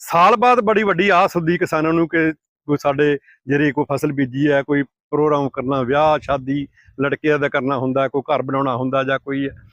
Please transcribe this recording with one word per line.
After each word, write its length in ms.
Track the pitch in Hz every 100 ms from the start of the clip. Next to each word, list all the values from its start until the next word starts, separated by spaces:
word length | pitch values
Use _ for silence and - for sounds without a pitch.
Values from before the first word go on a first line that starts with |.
ਸਾਲ 360 | - 165 185 233
ਬਾਅਦ 240 | 247 247
ਬੜੀ 220 | 208 220
ਵੱਡੀ 260 | 208 175 196
ਆਸ 260 | 175 190 175
ਹੁੰਦੀ 220 | 165 175
ਕਿਸਾਨਾਂ 340 | 180 165 156
ਨੂੰ 140 | 165 165
ਕਿ 240 | 170 160
ਕੋਈ 440 | 151 _ _ - 147
ਸਾਡੇ 260 | 143 139 147 139 - _ -
ਜਿਹੜੀ 260 | 143 147
ਕੋਈ 120 | 135 147
ਫਸਲ 220 | 139 151
ਬੀਜੀ 380 | 139 131 131 147
ਹੈ, 120 | 139
ਕੋਈ 200 | 135 143
ਪ੍ਰੋਗਰਾਮ 680 | 135 _ _ 147 151 147 139
ਕਰਨਾ, 320 | - 127 135
ਵਿਆਹ 360 | 123 143 156 151
ਸ਼ਾਦੀ 480 | - 139 131 143 139 _ _ -
ਲੜਕੇ 400 | 139 139 151 147
ਦਾ 100 | 139
ਕਰਨਾ 300 | 143 127 135
ਹੁੰਦਾ, 300 | 131 131 135
ਕੋਈ 140 | 143
ਘਰ 180 | 127 139
ਬਣਾਉਣਾ 340 | 131 135 139 123
ਹੁੰਦਾ 280 | 131 135
ਜਾਂ 140 | 135 135
ਕੋਈ, 300 | - 139 139 - -